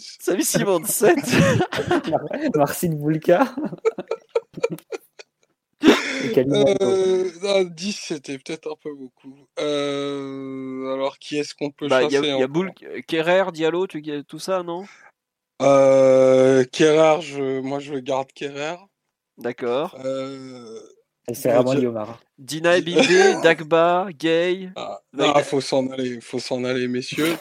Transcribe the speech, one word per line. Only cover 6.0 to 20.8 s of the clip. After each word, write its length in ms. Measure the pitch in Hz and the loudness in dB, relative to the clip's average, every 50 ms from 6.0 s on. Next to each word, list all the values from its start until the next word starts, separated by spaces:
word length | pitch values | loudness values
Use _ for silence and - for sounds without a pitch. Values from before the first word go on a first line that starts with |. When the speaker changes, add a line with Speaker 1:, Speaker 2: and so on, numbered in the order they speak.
| - 277 269 269 262 - | 2 -4 -6 -6 -6 -2
Speaker 2:
Kalimundo. 420 | - 139 127 139 143 - - 196 196 190 | 0 0 0 2 2 2 2 2 2 2
Speaker 3:
Euh, 500 | 196 190 190 190 190 190 185 185 185 185 165 170 | 0 0 2 2 2 2 0 0 -2 -4 -6 -6
non, 220 | 185 202 196 196 185 | -4 0 0 0 0
dix, 300 | 175 170 160 180 208 202 | -2 -6 -8 -8 -8 -8
c'était 440 | - - - 170 147 - - 139 135 | -8 -8 -8 -10 -8 -8 -10 -12 -12
peut-être 340 | - - 160 156 - 156 | -12 -12 -12 -12 -10 -12
un 40 | 151 - | -12 -12
peu 120 | - 156 147 | -14 -14 -14
beaucoup. 420 | 139 135 123 _ _ - 135 135 139 135 _ _ - | -14 -16 -18 _ _ -20 -20 -20 -20 _ _ _ -6
Euh, 1300 | 147 147 147 143 143 143 139 143 143 143 143 139 139 135 135 135 135 135 135 135 135 131 131 131 131 131 131 | -4 -4 -2 -2 -2 -2 -4 -4 -4 -6 -6 -8 -8 -8 -10 -10 -10 -10 -10 -10 -10 -8 -8 -8 -6 -6 -4
alors, 240 | 135 135 143 - - | -4 -4 -4 -6 -8
qui 200 | - - 147 147 | -12 -6 -6 -4
est-ce 160 | 147 - - | -4 -6 -8
qu'on 180 | - 151 143 | -8 -8 -8
peut 160 | - - 151 143 | -8 -6 -2 2
Speaker 1:
Bah, 160 | 135 131 131 | 2 2 4
y 40 | 147 | 4
a, 20 | |
Speaker 3:
chasser 180 | 139 139 147 147 | 2 2 2 0
Speaker 1:
y 40 | |
a 40 | 139 131 | 0 0
Speaker 3:
encore ? 120 | 131 135 | 0 0
Speaker 1:
Boul-, 240 | 143 165 190 185 - _ - 67 78 110 127 - | 0 -2 -2 -4 -6 _ -16 -14 -14 -14 -8 -4
Kerrer, 440 | 165 160 156 170 180 190 190 185 | -2 -2 2 2 2 2 2 0
Diallo, 360 | 170 156 160 160 165 175 185 190 | -2 -2 -2 0 0 -2 -2 -4
tu, 140 | - 156 151 151 147 147 139 | -6 -10 -10 -8 -8 -8 -10
tout 140 | - - 156 | -12 -14 -10
ça, 240 | - - 190 185 175 | -6 -4 -4 -4 -4
non ? 220 | 170 170 180 196 202 - _ _ _ _ _ _ _ _ _ _ _ _ - | -6 -8 -10 -10 -14 -18 _ _ _ _ _ _ _ _ _ _ _ _ 0
Speaker 3:
Euh, 1000 | - 139 139 139 135 135 135 135 135 131 131 131 131 131 131 131 131 131 135 131 127 131 | 2 4 6 6 6 6 6 6 6 6 6 6 6 6 6 6 6 6 6 4 4 2
Kerrer, 500 | - - 156 156 151 156 160 156 156 151 | 2 2 4 6 6 6 6 6 4 2
je, 380 | 151 143 139 139 139 135 135 135 | 0 -4 -6 -4 -4 -2 -4 -4
moi, 200 | 131 131 139 143 | -4 -4 -6 -6
je 140 | 139 143 151 | -6 -6 -8
garde 360 | 135 127 131 131 131 135 135 _ | -6 -4 -2 -2 -4 -4 -6 _
Kerrer. 440 | - 147 143 143 139 147 156 175 175 196 _ _ _ _ _ _ _ _ _ _ - | -12 -12 -10 -8 -8 -8 -8 -8 -10 -14 _ _ _ _ _ _ _ _ _ _ -10
Speaker 1:
D'accord. 600 | - 120 123 - 131 120 120 135 160 - - 127 131 | -8 -8 -8 -4 -4 -2 -2 -2 -2 -4 -8 -8 -8
Speaker 3:
Euh, 760 | 131 135 135 135 135 139 135 131 131 127 123 120 110 113 110 | -6 -6 -6 -8 -10 -12 -14 -16 -18 -18 -18 -18 -18 -18 -18